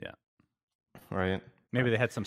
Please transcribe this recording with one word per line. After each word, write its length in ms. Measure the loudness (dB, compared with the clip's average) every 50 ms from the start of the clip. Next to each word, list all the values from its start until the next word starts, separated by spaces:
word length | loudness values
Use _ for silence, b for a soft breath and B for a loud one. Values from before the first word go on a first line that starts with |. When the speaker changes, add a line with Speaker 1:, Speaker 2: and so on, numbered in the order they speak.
Speaker 1:
Yeah. 120 | -12 -12 -12 -16 _ _ _ _ _ _ _ _ _ _ _ _ _ _ -20 -20 -12 -6
Speaker 2:
Right? 320 | -2 0 0 0 0 -2 -6 -12 -20 _ _ -2
Speaker 1:
Maybe 120 | 0 2 2
Speaker 2:
Right. 60 | 4
Speaker 1:
they 60 | 4
had 140 | 2 2 0
some 120 | 0 -4 -4